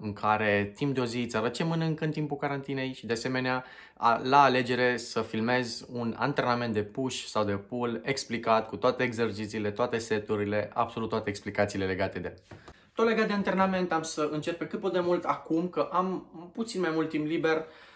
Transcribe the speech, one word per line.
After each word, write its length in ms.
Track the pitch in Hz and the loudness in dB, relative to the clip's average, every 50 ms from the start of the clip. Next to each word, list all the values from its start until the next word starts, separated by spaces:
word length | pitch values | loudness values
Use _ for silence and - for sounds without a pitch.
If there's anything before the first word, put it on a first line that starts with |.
în 120 | 110 104 101 | -8 -8 -6
care 580 | - - 107 107 107 110 104 104 101 101 101 - | 0 2 2 4 4 4 4 4 4 2 0 -2
timp 180 | - 143 139 131 | -2 -2 0 2
de 60 | 131 | 0
o 60 | 123 | 0
zi 140 | 113 117 123 | 0 0 -2
îți 180 | 120 - - 110 | -4 -2 -2 0
arăt 160 | 110 123 123 | 0 0 0
ce 100 | - 170 | 0 0
mănânc 380 | 165 165 165 160 160 156 156 | 0 0 0 0 0 0 0
în 100 | 165 156 | -2 -2
timpul 260 | 147 156 151 143 143 - | -2 -2 -2 -4 -4 -4
carantinei 560 | 147 143 139 139 135 - 139 135 131 131 127 | -2 -4 -4 -4 -4 -4 -4 -4 -4 -4 -6
și, 120 | - - | -8 -4
de 80 | 107 117 | -4 -4
asemenea, 520 | 110 - 127 127 127 127 127 127 127 - - - - - - _ - | -2 -2 -2 -2 0 0 0 0 -2 -2 -8 -18 -20 -20 -20 _ 2
a, 240 | - 117 113 113 - | 4 4 4 4 2
la 200 | 131 139 143 139 | 6 8 8 8
alegere 540 | 131 123 127 120 117 127 120 127 123 120 117 | 8 8 4 2 2 2 4 4 2 2 0
să 240 | - - - 117 | -4 -4 -2 -2
filmez 640 | 107 - - 110 110 120 123 127 127 120 117 - - - | -2 -2 -2 -2 0 2 2 2 0 -2 -6 -8 -10 -10
un 240 | 123 120 117 113 - - | -6 -4 -4 -4 -2 -2
antrenament 560 | 120 139 127 - 123 123 120 120 120 117 104 | -2 0 0 0 2 2 0 0 0 0 0
de 100 | 107 101 | 0 -2
push 400 | - - 135 131 127 - - - | -2 -4 -4 -4 -2 -4 -6 -8
sau 180 | - - 110 104 | -4 0 0 0
de 120 | 98 101 | 0 0
pull 460 | 101 101 - 123 120 120 120 113 110 - | -4 -4 -6 -4 -2 -2 -2 -2 -4 -2
explicat 640 | 120 110 - - - 117 117 117 117 113 110 110 - | -4 -4 -4 -2 -4 -4 -2 2 4 4 4 4 0
cu 80 | 104 | -6
toate 280 | 95 - 127 123 - 127 | 2 2 2 4 4 0
exercițiile, 680 | 123 113 113 117 107 98 101 110 95 - 110 104 104 | -2 0 0 0 0 0 -4 -6 -4 -4 -2 -2 -2
toate 260 | 101 - 120 117 120 113 | 0 0 -2 0 0 -4
seturile, 720 | 113 - 110 104 104 - 107 104 104 104 107 104 104 - - | -2 0 -2 -2 0 -2 -2 0 0 0 0 -2 -2 -2 0
absolut 360 | - 117 117 - 117 113 107 | -2 -2 -2 -2 -6 -4 -2
toate 200 | 113 110 110 - | -2 -2 -2 -2
explicațiile 560 | 101 - - 101 - - 101 101 - 98 95 | -6 -4 -6 -6 0 0 0 0 0 -2 -2
legate 340 | 95 95 92 95 95 - 92 | -2 0 0 -2 -2 -2 -6
de. 140 | 85 85 - - _ - - - - - - - _ _ - | -8 -8 -10 -12 _ -20 -20 -20 -20 -20 -20 -20 _ _ 0
Tot 120 | - 226 | 2 2
legat 220 | 226 220 220 220 - | 4 4 2 2 2
de 60 | 202 | 0
antrenament, 580 | 202 190 196 180 185 190 190 190 180 180 175 | 0 0 0 2 2 2 2 2 0 0 0
am 100 | 165 160 | 0 -2
să 280 | 160 - - 156 151 147 | -2 -2 -4 -2 -2 -2
încerc 260 | 151 151 147 170 165 - | -2 -2 -4 -4 -4 -4
pe 100 | 156 - | -6 -6
cât 120 | - - | -6 -4
pot 140 | 190 190 175 | -4 0 0
de 60 | 185 | 0
mult 240 | 175 175 180 170 - | 2 2 2 0 2
acum, 440 | - - - - - 160 165 180 180 | -2 -4 -4 -2 -2 0 0 0 -2
că 220 | - 156 - - | -2 -2 -2 0
am 340 | 180 185 190 190 180 151 - - - 160 170 180 - | 0 0 0 0 -2 -4 -8 -12 -16 -16 -16 -14 -8
puțin 280 | 226 226 - - 185 | -8 -6 -6 -2 -2
mai 100 | 175 160 160 | 0 0 2
mult 160 | 160 156 156 | 0 0 0
timp 180 | - 151 151 151 | 0 -2 -2 0
liber, 380 | 165 160 147 160 160 156 - - - - - - - | -2 0 2 2 2 0 -2 -6 -14 -20 -20 -20 -20